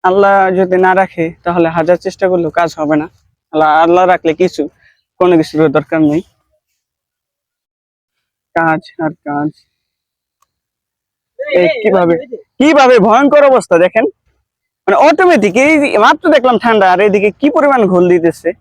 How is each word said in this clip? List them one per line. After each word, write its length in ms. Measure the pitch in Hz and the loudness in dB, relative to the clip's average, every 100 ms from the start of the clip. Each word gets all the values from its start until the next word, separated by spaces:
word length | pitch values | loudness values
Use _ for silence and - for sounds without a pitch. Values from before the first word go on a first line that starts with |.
আল্লাহ 320 | 185 190 196 196 190 185 | 0 0 2 2 0 -2
যদি 180 | 185 185 185 | -2 0 0
না 60 | 185 | 0
রাখে, 240 | 190 - 165 165 175 | -2 -4 -8 -8 -6
তাহলে 220 | 175 165 165 | -2 -2 -2
হাজার 200 | 160 175 190 | -2 -2 -4
চেষ্টা 200 | - 185 | -6 -4
করলেও 200 | 185 160 170 | -2 -2 -4
কাজ 100 | 170 - | -4 -4
হবে 160 | 151 151 | -4 -4
না। 60 | 160 _ _ _ _ | -4 _ _ _ _
আল্লাহ, 160 | 156 156 156 | -2 0 2
আল্লাহ 200 | 170 175 180 | 2 2 2
রাখলে 180 | 175 165 156 | 0 -2 -2
কিছু, 220 | 180 - 147 _ _ _ _ _ | -4 -4 -10 _ _ _ _ _
কোনো 140 | 180 170 | 0 2
কিছুর 200 | 156 151 160 151 | 0 -2 0 0
দরকার 220 | - 165 151 | -4 -2 0
নেই। 120 | 151 - _ _ _ _ _ _ _ _ _ _ _ _ _ _ _ _ _ _ _ _ _ _ 170 | -2 -8 _ _ _ _ _ _ _ _ _ _ _ _ _ _ _ _ _ _ _ _ _ _ -4
কাজ 260 | 165 156 - - 330 | -2 -4 -8 -10 -10
আর 80 | - - | -8 -10
কাজ। 220 | 147 151 _ _ _ _ _ _ _ _ _ _ _ _ _ _ _ _ _ _ - 587 554 | -6 -6 _ _ _ _ _ _ _ _ _ _ _ _ _ _ _ _ _ _ -16 -6 -2
এই 80 | 180 480 | -2 -2
কিভাবে, 320 | 214 190 170 165 247 247 _ _ | -2 0 0 -2 -6 -18 _ _
কিভাবে 360 | 285 294 262 247 202 | 2 4 4 4 4
ভয়ঙ্কর 360 | 226 285 294 277 | 2 2 2 4
অবস্থা 240 | 254 - 170 | 2 0 0
দেখেন, 220 | 175 220 640 _ _ _ _ _ _ _ - | 2 0 -4 _ _ _ _ _ _ _ -2
মানে 120 | - 285 | 2 2
অটোমেটিক। 460 | 320 359 302 202 202 277 | 2 2 2 0 0 2
এই 80 | 311 | 2
যে 60 | 285 - 233 | 0 0 2
মাত্র 180 | 302 349 294 | 2 0 0
দেখলাম 200 | 247 226 | 2 0
ঠান্ডা, 220 | 240 220 190 | 0 0 2
আর 60 | 180 208 | 2 0
এইদিকে 240 | 196 202 - | 0 -2 -2
কি 80 | 294 320 | -2 0
পরিমাণ 260 | 285 262 196 | 0 0 0
ঘোল 120 | 180 180 | 0 2
দিতেছে। 360 | 180 165 - 170 - | 2 0 -4 -8 -8